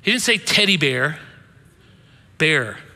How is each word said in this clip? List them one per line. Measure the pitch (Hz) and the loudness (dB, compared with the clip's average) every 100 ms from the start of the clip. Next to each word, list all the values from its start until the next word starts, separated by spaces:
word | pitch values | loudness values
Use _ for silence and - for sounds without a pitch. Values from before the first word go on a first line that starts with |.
He | - | 0
didn't | 240 | -2
say | - 220 | 0 -2
teddy | - - 208 185 | 0 0 2 2
bear, | 143 127 135 160 - - - - - _ - - - - - _ | 2 0 -2 -4 -16 -20 -20 -20 -20 _ -20 -20 -20 -20 -20 _
bear. | 156 151 117 - - | 0 0 -2 -10 -20